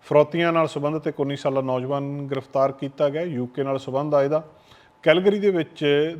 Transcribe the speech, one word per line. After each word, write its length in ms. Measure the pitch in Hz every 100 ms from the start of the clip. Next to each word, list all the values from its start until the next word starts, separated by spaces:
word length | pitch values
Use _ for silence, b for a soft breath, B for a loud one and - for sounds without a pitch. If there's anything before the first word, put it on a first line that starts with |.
ਫਰੋਤੀਆਂ 520 | - 147 147 170 170
ਨਾਲ 140 | 165 160
ਸੰਬੰਧਿਤ 400 | 147 147 156 156
ਇੱਕ 120 | 143
ਉੱਨੀ 160 | 139 143
ਸਾਲਾ 260 | 147 135
ਨੌਜਵਾਨ 680 | 131 127 127 139 139 143 139
ਗ੍ਰਿਫਤਾਰ 440 | 135 - 135 135
ਕੀਤਾ 380 | 135 139 - 147
ਗਿਆ, 120 | 151
ਯੂ 240 | 175 127 123
ਕੇ 180 | 135
ਨਾਲ 160 | 135 135
ਸੰਬੰਧ 360 | 139 135 151 147
ਆ 80 |
ਇਹਦਾ। 200 | 139 156 156 b b b b _
ਕੈਲਗਰੀ 360 | 160 165 196 208
ਦੇ 120 | 202
ਵਿੱਚ 640 | 180 156 - 147 143 156 165